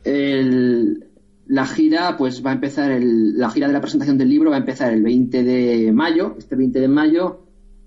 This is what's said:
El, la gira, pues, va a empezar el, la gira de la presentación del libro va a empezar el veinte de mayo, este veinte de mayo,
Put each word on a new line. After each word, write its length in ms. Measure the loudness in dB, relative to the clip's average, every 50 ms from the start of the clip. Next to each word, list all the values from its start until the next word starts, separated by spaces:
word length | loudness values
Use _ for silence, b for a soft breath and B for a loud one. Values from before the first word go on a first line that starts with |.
| -6
El, 1000 | -4 -2 -2 -2 -2 -2 0 0 0 0 2 2 2 0 0 0 -2 -2 -4 -10 -20 _ _ _ _ _ _ _
la 220 | -4 -2 -2 -2
gira, 480 | -2 -2 0 2 2 2 0 0 -2 -2
pues, 260 | -2 -4 -4 -4 -6 -6
va 60 | -4
a 60 | -4
empezar 360 | -4 -4 -6 -4 -2 -2 0
el, 460 | 0 0 0 2 2 2 2 2 0
la 140 | 0 -2 -2
gira 160 | -2 -2 0
de 60 | 0 0
la 80 | -2
presentación 360 | -2 -2 -2 -2 0 0 0
del 120 | 2 2 2
libro 200 | 2 4 2 2
va 60 | 0
a 60 | 0
empezar 300 | -2 -4 -4 -4 -2 0
el 120 | 0 2 2
veinte 400 | 2 2 2 0 0 0 0 0
de 480 | 0 0 0 2 2 2 2 2 2
mayo, 420 | 2 2 2 2 0 0 -2 -2 -6 -12
este 160 | -12 -6 -2
veinte 240 | -2 -2 0 0 0
de 80 | 2
mayo, 540 | 2 2 2 2 2 2 2 0 -2 -6 -8 _ _ _ _ -20 -20 -20 -20 -20